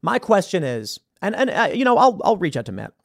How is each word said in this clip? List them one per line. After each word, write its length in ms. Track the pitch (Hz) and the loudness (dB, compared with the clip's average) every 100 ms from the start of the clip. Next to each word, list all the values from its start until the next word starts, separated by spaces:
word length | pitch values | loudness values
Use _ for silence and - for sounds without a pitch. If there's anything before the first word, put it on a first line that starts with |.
My 180 | - 233 | 0 -2
question 460 | - 208 180 185 | 2 2 2 -2
is, 340 | 143 120 107 - _ _ | -2 -4 -8 -14 _ _
and, 160 | 190 220 | -6 -2
and, 140 | 262 | -2
uh, 200 | - 233 | 0 0
you 120 | 240 | 0
know, 140 | 254 240 | 2 6
I'll, 220 | 262 202 | 4 4
I'll 120 | - 208 | 0 0
reach 200 | 175 135 | -2 -4
out 80 | 117 | -6
to 60 | |
Matt. 220 | 98 107 _ | -10 -12 _